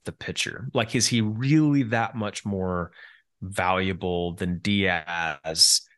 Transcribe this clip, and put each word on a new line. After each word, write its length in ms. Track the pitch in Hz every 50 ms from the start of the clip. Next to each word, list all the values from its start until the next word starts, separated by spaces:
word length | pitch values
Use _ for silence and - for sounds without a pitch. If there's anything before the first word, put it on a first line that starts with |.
| _
the 80 | 104 -
pitcher? 560 | - - - 87 - - - - - 123 131 -
Like, 200 | 123 110 110 -
is 120 | 123 107
he 160 | - 123 117 107
really 640 | 107 107 110 127 135 151 156 156 147 143 139 131
that 300 | 107 120 113 113 - -
much 300 | 113 107 104 - - -
more 480 | 104 98 95 92 92 90 87 85 85 - - - - - - _ _ _ _
valuable 920 | 107 95 98 - 90 90 92 92 95 95 92 85 95 90 90 87 87 87 82
than 240 | 85 95 87 90 85
Diaz 1200 | - 104 101 101 98 92 90 82 78 85 85 85 82 80 76 69 - 78 80 82 - - - - - - _